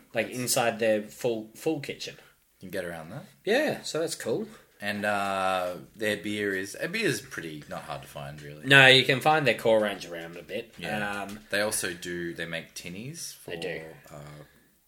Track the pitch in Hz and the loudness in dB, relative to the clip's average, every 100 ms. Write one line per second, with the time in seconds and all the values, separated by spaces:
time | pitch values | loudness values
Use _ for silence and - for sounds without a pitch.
0 | - 120 104 120 123 - 117 107 113 107 | -6 -2 -2 -2 0 2 2 2 2 2
1 | 107 - 123 113 110 - 160 151 135 - | 0 -2 -2 -2 -4 -6 -2 -2 -4 -8
2 | - - - _ _ _ 95 95 87 85 | -10 -12 -20 _ _ _ -10 -6 -6 -8
3 | 80 113 - - - 240 302 143 - 151 | -10 -12 -14 -10 0 2 2 -2 -4 -4
4 | 165 - 110 139 214 - - - 104 104 | -4 -4 -2 -2 -4 -12 -20 -8 -6 -2
5 | 104 101 98 95 95 92 90 90 69 - | 0 0 0 0 2 2 0 -4 -12 -4
6 | 107 104 104 104 101 95 98 - 170 214 | -2 0 -2 -2 0 0 -4 -6 -6 -2
7 | 202 113 - - 82 76 73 85 80 71 | 0 -2 -4 -10 -10 -10 -10 -10 -8 -10
8 | 67 76 71 73 73 76 127 139 131 131 | -10 -12 -12 -12 -14 -10 6 10 12 10
9 | 127 131 151 156 139 107 117 110 104 98 | 8 4 4 6 4 4 6 6 4 -2
10 | 87 85 85 85 85 101 - - 90 107 | -8 -10 -12 -14 -10 -10 -10 -10 -6 -4
11 | 101 101 98 107 - 101 104 - 95 87 | -4 -4 -6 -10 -4 -2 0 -2 -4 -6
12 | 90 87 85 82 82 82 76 - 90 90 | -6 -6 -6 -6 -6 -8 -10 -12 -12 -12
13 | 127 165 - - - 85 87 82 80 78 | -12 -12 -12 -14 -12 -8 -6 -8 -10 -16
14 | - 76 73 73 71 _ _ _ | -18 -16 -16 -18 -20 _ _ _